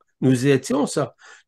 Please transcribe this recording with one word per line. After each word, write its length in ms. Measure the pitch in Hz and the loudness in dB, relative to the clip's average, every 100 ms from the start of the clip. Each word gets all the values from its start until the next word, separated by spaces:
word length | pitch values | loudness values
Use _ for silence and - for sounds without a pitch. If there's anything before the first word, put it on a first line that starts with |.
| _ _ | _ _
Nous 260 | 131 127 135 | 0 2 2
étions 380 | 135 - 262 262 | 0 0 -2 -2
ça. 280 | - 131 - - - | -4 -6 -10 -20 -18